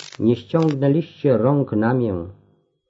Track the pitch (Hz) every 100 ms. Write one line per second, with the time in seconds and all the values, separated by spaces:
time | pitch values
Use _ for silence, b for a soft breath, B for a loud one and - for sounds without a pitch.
0 | - - 107 120 - 165 160 139 139 151
1 | - - 143 113 123 143 131 107 113 131
2 | 117 90 85 - _ _ _ _ _